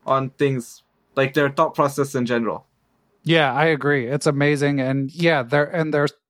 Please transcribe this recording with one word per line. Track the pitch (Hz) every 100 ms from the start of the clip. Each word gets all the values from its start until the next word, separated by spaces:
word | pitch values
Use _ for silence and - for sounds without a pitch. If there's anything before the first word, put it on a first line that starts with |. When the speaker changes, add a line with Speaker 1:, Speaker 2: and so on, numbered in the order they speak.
Speaker 1:
on | - 135 135
things, | - 143 131 117 - _ _ _ -
like, | 135
their | 147 139
thought | 139 160
process | 151 143 139 139
in | 135 123
general. | 117 110 80 - _ _ _ _ _
Speaker 2:
Yeah, | 156 165 143
I | 127
agree. | 160 151 135 143 117
It's | 143 160
amazing, | 139 143 147 143 143
and | 131 135 135
yeah, | - 165 151
they're, | 120 147
and | 147 175 156
they're, | 147 147 - _